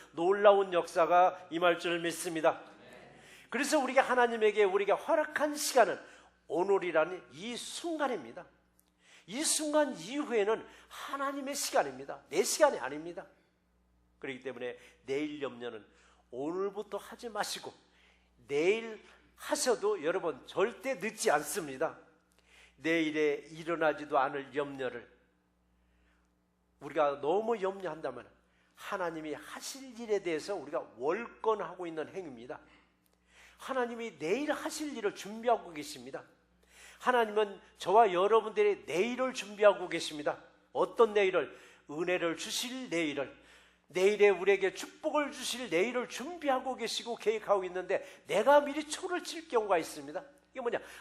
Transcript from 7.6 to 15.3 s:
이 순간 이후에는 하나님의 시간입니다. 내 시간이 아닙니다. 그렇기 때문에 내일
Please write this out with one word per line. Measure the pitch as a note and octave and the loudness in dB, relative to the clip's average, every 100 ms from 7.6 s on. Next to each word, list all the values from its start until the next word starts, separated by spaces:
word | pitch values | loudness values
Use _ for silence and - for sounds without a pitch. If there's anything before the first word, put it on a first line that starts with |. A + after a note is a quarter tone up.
| - - E4+ D#4 C#4 A#3+ A2+ F3+ - _ _ _ _ _ _ - - | -10 -10 -6 -2 -2 -4 -8 -16 -20 _ _ _ _ _ _ -20 -12
이 | A#3 | -4
순간 | D#4+ - D4+ D4+ C#4+ G3 | -2 -2 0 2 0 -4
이후에는 | E3+ C#4+ A3 A#3 G3+ G#3 - - - | -8 -6 -2 0 2 0 -4 -20 -20
하나님의 | - - C#4+ C#4 C#4 C4+ C#4+ | -14 -10 -6 -4 -6 -8 -6
시간입니다. | - C4+ C#3+ B2+ C#3 C#3+ - | 0 0 0 -4 -14 -14 -4
내 | D3+ | 0
시간이 | A#3+ - D4 - | 0 4 4 4
아닙니다. | B2 D3 E3+ F3 D#3 _ _ _ _ _ _ _ _ _ | -6 -8 -10 -14 -16 _ _ _ _ _ _ _ _ _
그렇기 | C#3 B2+ | -10 -10
때문에 | C3 A#2+ B2 A#2+ - _ - | -10 -8 -10 -10 -18 _ -6
내일 | C3+ D3+ | -4 -4